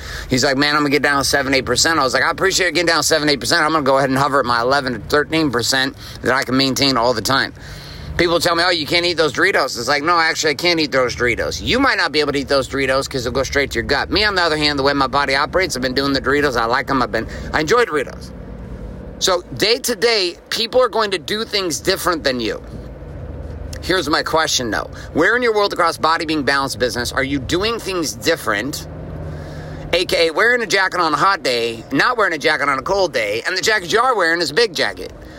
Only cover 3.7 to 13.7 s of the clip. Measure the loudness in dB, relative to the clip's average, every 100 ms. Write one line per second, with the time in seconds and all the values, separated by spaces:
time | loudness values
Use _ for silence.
3.7 | 2 4 4 4 2 2 2 2 2 2
4.7 | 2 0 -6 0 0 2 0 0 0 0
5.7 | 0 0 -4 -16 -6 0 0 0 0 2
6.7 | 2 0 2 2 0 0 0 -2 -6 -16
7.7 | -16 -14 -14 -6 0 2 2 2 2 2
8.7 | 0 0 0 2 2 0 2 2 2 0
9.7 | -2 0 0 2 2 2 2 0 0 0
10.7 | 2 0 0 0 0 -2 0 -2 -4 0
11.7 | 2 2 2 0 0 0 0 0 0 0
12.7 | -2 0 0 0 -4 -2 -2 0 0 0